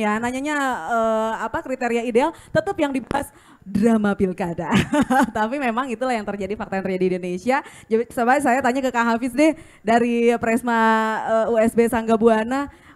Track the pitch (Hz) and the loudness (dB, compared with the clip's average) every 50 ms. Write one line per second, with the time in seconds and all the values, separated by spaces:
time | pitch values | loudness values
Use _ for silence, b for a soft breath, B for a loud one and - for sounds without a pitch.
0 | 220 208 214 220 233 240 254 262 277 302 302 285 277 262 247 185 160 160 233 226 | 0 0 0 -2 -2 -4 -4 -4 -4 -4 -2 -2 -2 -2 -4 -4 -4 -2 -2 0
1 | 226 226 220 220 220 220 220 175 208 226 - - - 277 262 254 247 233 233 233 | 0 0 0 0 -2 -2 -4 -4 -6 -6 -6 -6 -6 -6 -6 -4 -2 -2 -2 -2
2 | 226 247 214 233 277 330 320 B B B - 320 - 392 392 - 302 277 262 269 | -2 0 2 2 2 0 -2 B B B -2 -2 -2 -2 -2 -2 -2 0 -2 -4
3 | - - - 285 - - B B B B B B - 190 196 196 208 233 226 220 | -4 -4 -4 -4 -4 -8 B B B B B B -8 -4 0 2 4 4 4 4
4 | 208 202 202 - 196 185 180 - 190 170 170 175 170 156 220 202 - - - 294 | 2 0 0 0 0 -2 -2 -4 -6 -6 -6 -6 -2 0 2 2 2 2 2 0
5 | 262 - 254 269 269 254 214 226 214 226 262 294 277 240 220 233 269 269 226 214 | 2 2 2 2 2 0 0 -2 -2 -2 -2 -2 -2 -2 -2 -2 -4 -4 -6 -4
6 | 262 262 247 220 202 202 202 202 190 190 208 220 214 - 196 190 190 190 190 185 | -2 -2 -2 -2 -4 -6 -6 -6 -6 -6 -6 -8 -6 -6 -4 -4 -2 -2 -2 0
7 | 185 185 180 185 180 180 180 185 - 240 262 285 339 B B B B - 220 220 | 0 0 0 -2 -4 -6 -6 -4 -2 -2 -2 -2 -2 B B B B -2 -2 -2
8 | 240 - - 262 233 233 262 294 269 262 233 269 262 247 247 277 277 262 233 233 | -2 -2 -4 0 2 2 2 2 2 2 2 2 2 0 0 0 -2 -2 0 0
9 | 233 233 233 226 247 262 226 254 302 320 294 B B B B B - 208 226 233 | 0 0 0 0 -2 -2 2 4 4 4 2 B B B B B 0 2 2 4
10 | 233 240 233 233 233 233 233 233 233 226 226 233 240 240 233 226 226 220 220 220 | 2 2 2 2 2 2 2 2 0 0 0 0 0 0 2 2 4 4 4 2
11 | 220 220 220 196 110 156 226 226 220 185 233 226 214 226 - 220 233 233 254 226 | 2 0 -2 -4 -2 0 0 0 2 2 2 2 2 2 4 2 2 2 0 -2
12 | 226 220 226 214 226 226 220 220 220 233 262 277 285 277 B B B B B | 0 0 2 4 4 4 4 4 0 -2 -2 -4 -4 -6 B B B B B